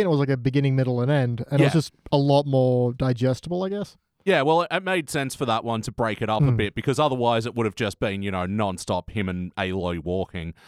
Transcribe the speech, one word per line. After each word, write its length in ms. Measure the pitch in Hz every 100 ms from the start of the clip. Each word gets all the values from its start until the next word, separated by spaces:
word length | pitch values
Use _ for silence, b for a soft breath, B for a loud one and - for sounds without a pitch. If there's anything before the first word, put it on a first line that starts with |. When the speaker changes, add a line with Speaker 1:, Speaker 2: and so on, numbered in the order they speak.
Speaker 1:
and 40 | 202
it 40 |
was, 100 | 151
like, 100 | 139
a 80 | 135
beginning, 380 | 120 135 139 135
middle, 260 | 131 123
and 80 | 123
end, 340 | 147 123 117 -
and 120 | 143
it 20 |
was 80 | 143
Speaker 2:
Yeah. 60 | 160
Speaker 1:
just 140 | - - -
a 60 | 143
lot 280 | 139 143 143
more 480 | 135 127 123 123
digestible, 720 | 127 131 120 127 127 160 180
I 60 | 190
guess. 280 | 202 202 - _ _
Speaker 2:
Yeah, 200 | - 175
well, 180 | 135 165
it, 60 | 175
it 140 | 175
made 260 | 185 185 143
sense 240 | 151 135
for 140 | - 127
that 160 | 113
one 180 | 113 113
to 100 | 110
break 300 | - 113 107
it 80 | 107
up 140 | 110
a 80 | 139
Speaker 1:
Hmm. 60 | 113
Speaker 2:
bit, 180 | 101 -
because 240 | 127 131
otherwise 480 | 151 131 120 117 117
it 80 | 113
would 100 | 113
have 80 | -
just 240 | 110 -
been, 220 | 113 98
you 80 | 98
know, 160 | 95 90
nonstop 640 | 104 104 90 - 92 -
him 180 | 107 95
and 220 | 90 90 -
Aloy 420 | 95 95 87 87
walking. 560 | 78 92 90 92 82 B